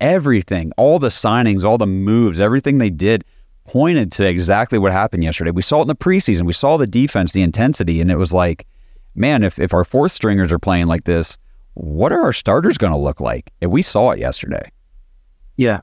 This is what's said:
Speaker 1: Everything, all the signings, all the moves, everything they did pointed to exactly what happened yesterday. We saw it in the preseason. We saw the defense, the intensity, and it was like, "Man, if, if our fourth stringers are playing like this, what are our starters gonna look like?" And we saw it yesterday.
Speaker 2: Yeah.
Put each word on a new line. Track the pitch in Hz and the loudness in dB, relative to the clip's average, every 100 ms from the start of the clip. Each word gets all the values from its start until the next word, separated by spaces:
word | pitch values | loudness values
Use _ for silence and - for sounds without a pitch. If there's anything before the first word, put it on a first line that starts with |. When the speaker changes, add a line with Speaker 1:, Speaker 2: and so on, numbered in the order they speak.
Speaker 1:
Everything, | 139 180 143 110 - 90 80 - | 0 2 2 0 0 -4 -4 0
all | 135 165 | 2 4
the | 131 | 0
signings, | - 110 117 117 98 | -2 0 2 2 2
all | 101 117 | 2 2
the | 104 | 0
moves, | 95 98 113 110 82 | -2 0 2 2 2
everything | 104 135 143 139 | 0 0 0 0
they | 107 | 0
did | 76 98 110 - - - _ - | 0 0 0 -4 -20 -20 _ -4
pointed | 123 160 160 98 | 0 2 0 -2
to | - 98 | 0 0
exactly | 90 87 101 117 110 | 0 0 0 0 0
what | 95 | 0
happened | 92 107 87 | 0 0 -2
yesterday. | 80 - 82 | -2 -2 -4
We | 87 | -2
saw | - 151 | 0 0
it | |
in | 131 | 0
the | - | -2
preseason. | 180 190 - 90 | 0 0 0 0
We | 85 | 0
saw | 87 139 156 | 0 0 0
the | 120 | 0
defense, | 117 143 101 87 | 0 0 0 -2
the | 95 | 0
intensity, | 90 110 127 151 87 82 | 0 2 0 0 -2 0
and | 85 | 0
it | 85 | 0
was | 90 | 0
like, | 90 90 80 - - - - - - | 0 0 -4 -12 -20 -20 -20 -14 -4
"Man, | 127 135 | 0 0
if, | 98 - | 0 -2
if | 87 | 0
our | 87 90 | 0 0
fourth | 131 175 | 0 0
stringers | - 110 98 87 | 0 0 0 0
are | 85 | 0
playing | 101 87 85 | 0 0 0
like | 82 - | -2 -2
this, | 85 82 - - - - - | -2 -4 -10 -20 -20 -20 -12
what | 78 76 135 | -8 -2 0
are | 349 | 0
our | 208 | 0
starters | - - 120 185 - | -2 0 2 2 0
gonna | 98 73 | 0 0
look | 71 - | -2 -4
like?" | 60 62 - - | -6 -6 -10 -6
And | 87 | -2
we | 110 | 0
saw | - 104 120 | 0 2 2
it | - | 0
yesterday. | 62 - - - - _ _ - - _ _ _ - - | -4 -6 -8 -10 -12 _ _ -20 -20 _ _ _ -10 -2
Speaker 2:
Yeah. | 120 98 | 0 -2